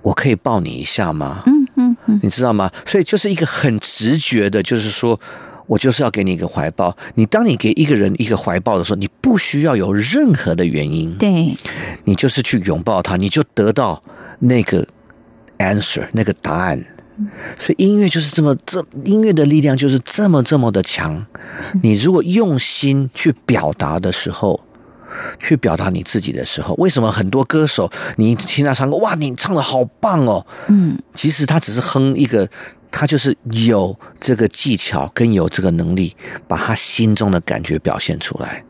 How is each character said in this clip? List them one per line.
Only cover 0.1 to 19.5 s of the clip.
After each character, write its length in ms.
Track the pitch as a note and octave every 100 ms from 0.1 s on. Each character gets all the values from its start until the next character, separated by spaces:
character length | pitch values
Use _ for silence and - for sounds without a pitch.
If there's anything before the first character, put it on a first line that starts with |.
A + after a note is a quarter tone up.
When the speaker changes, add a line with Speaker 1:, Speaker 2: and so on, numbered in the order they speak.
Speaker 1:
可 140 | - C#3
以 80 | G#2+
抱 240 | C3+ A2
你 100 | F2+
一 140 | B1+
下 300 | D2+ - F2+
吗？” 300 | - G2+ F#2+ B3
Speaker 2:
嗯， 220 | D4 C4 -
嗯， 220 | B3 A#3+ -
嗯。 120 | G#3
Speaker 1:
你 80 | G2+
知 140 | -
道 80 | B2+
吗？ 180 | G#2+ F#2+ - -
所 140 | G3+
以 40 |
就 140 | E3+ G#3
是 140 | G#3
一 40 | E3+
个 100 | D#3+
很 320 | - D3 G#2+
直 380 | - - A2 D#3
觉 300 | - A#2 G2+
的， 140 | G2+
就 160 | F2+ A#2+
是 140 | G#2+
说， 280 | - A#2+ A2 - - - - -
我 140 | A2
就 120 | C3
是 120 | A#2+
要 80 | B2
给 120 | G#2+
你 80 | F#2+
一 40 | F2
个 100 | E2+
怀 220 | - D#2
抱。 260 | - F2+ - - -
你， 100 | A2
当 180 | A3
你 120 | A#3 B2+
给 160 | G#3+
一 120 | -
个 120 | D3 B2
人 180 | G2+ -
一 60 | A2+
个 120 | A2
怀 220 | - F2
抱 180 | G#2+ G2
的 80 | E2+
时 60 |
候， 60 | G2
你 120 | G2 _
不 180 | C4+ G#3+
需 240 | - C#3+
要 120 | D#3 A#2+
有 160 | F#2
任 400 | G2+ A#2+ B3 C#4 D3+
何 180 | -
的 100 | E2+
原 260 | F2 C#2+ -
因。 220 | D#3+ D#3+
Speaker 2:
对。 440 | C3 G#3 F3 E3 - - - - -
Speaker 1:
你 100 | -
就 160 | G2 C3+
是 140 | C3+
去 160 | A#2 A#2
拥 240 | F#2 E2
抱 180 | G2 G2
他， 160 | F2 F#2
你 100 | G2
就 140 | D3+ C#3+ -
得 180 | G#2
到 260 | B2+ A2+ D#2 - - - -
那 240 | B2 B2
个 240 | - F2 - _ _ - - - - _
answer， 500 | F#2+ G#2 - - -
那 120 | A2+
个 80 | G#2
答 200 | F2+ -
案。 260 | - C3 C#2+ - - - -
Speaker 2:
嗯。 100 | G#3 - - -
Speaker 1:
所 160 | - -
以 80 |
音 160 | F#3+ G#3
乐 80 | G3
就 140 | E3
是 120 | D3+
这 100 | D3+
么， 120 | D3+ C3 -
这， 200 | F3+ - C#3
音 200 | E3 G#3
乐 100 | A3
的 100 | D#3+
力 140 | C#3+